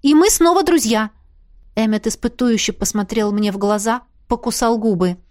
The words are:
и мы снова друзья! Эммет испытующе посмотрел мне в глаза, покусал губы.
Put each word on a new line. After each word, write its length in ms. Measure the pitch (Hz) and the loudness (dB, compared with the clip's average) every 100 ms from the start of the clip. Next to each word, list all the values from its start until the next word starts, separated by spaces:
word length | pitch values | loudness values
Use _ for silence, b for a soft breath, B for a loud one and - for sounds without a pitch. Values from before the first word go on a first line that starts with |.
и 120 | 277 | 4
мы 160 | 302 381 | 4 4
снова 340 | - 339 339 | 4 2 2
друзья! 480 | 349 330 226 220 214 _ _ _ _ - - | 2 0 2 -2 -2 _ _ _ _ -20 -10
Эммет 320 | - 220 214 220 | -4 -2 0 -4
испытующе 640 | - 240 - 247 226 - | -4 -8 -2 0 0 -2
посмотрел 600 | - 196 214 196 220 208 | -6 -6 -4 -4 -2 -2
мне 200 | 208 208 | -2 -2
в 60 | 196 | -2
глаза, 460 | 202 208 214 240 - _ _ | -2 -2 -2 -6 -8 _ _
покусал 500 | 233 - - 233 233 | -6 -4 -2 0 0
губы. 400 | 226 185 180 180 _ | 0 0 -2 -4 _